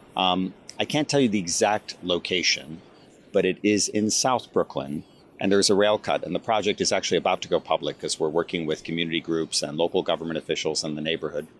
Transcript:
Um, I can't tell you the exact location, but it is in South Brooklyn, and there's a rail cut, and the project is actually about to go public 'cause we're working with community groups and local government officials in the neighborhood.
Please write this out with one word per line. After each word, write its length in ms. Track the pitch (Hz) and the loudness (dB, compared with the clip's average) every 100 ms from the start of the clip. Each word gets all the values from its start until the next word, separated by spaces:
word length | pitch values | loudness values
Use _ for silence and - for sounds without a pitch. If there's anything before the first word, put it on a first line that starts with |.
| - - | -8 0
Um, 380 | 92 90 92 - - - | 2 2 -2 -6 -10 -6
I 60 | 104 | -2
can't 220 | 147 147 | -2 2
tell 120 | 143 | 2
you 100 | 127 | 2
the 100 | 101 | 2
exact 560 | 85 85 107 104 - - | -2 0 2 0 -4 -10
location, 760 | 90 87 - 92 76 - 69 80 - - - - - | -2 -2 0 0 0 -2 -4 -16 -18 -20 -20 -20 -2
but 140 | 101 92 | 2 2
it 120 | 90 | 2
is 240 | 104 104 - | 2 2 2
in 220 | 107 107 | 0 0
South 420 | - 131 120 - | 0 0 0 0
Brooklyn, 520 | 98 85 - 69 76 - - - - | -2 -2 -4 -6 -8 -10 -20 -20 -4
and 120 | 98 | 2
there's 180 | 98 95 | 4 4
a 60 | 98 | 4
rail 220 | 104 107 | 4 2
cut, 260 | - 73 | 0 -2
and 120 | 80 90 | -2 -4
the 40 | |
project 420 | - 107 98 95 | 0 0 0 0
is 100 | 90 | 0
actually 260 | 98 - 87 | 0 2 2
about 240 | 92 92 | 2 0
to 40 | - | 0
go 120 | 85 | -2
public 400 | - 80 73 71 | 0 -2 -2 -6
'cause 200 | 78 - | -6 -2
we're 100 | 80 | 0
working 360 | 80 82 87 78 | 0 0 -2 -2
with 180 | 78 | -4
community 360 | - 82 82 82 | -4 -4 -2 -4
groups 420 | 80 82 80 - | -2 -2 -2 -4
and 140 | 78 76 | -4 0
local 260 | 85 95 | 0 0
government 340 | 85 80 82 80 | 0 -2 -2 -6
officials 460 | - 78 82 76 | -4 -4 -2 -4
in 120 | 82 76 | -4 -4
the 60 | |
neighborhood. 460 | 78 82 76 73 78 - | -4 -4 -4 -8 -10 -14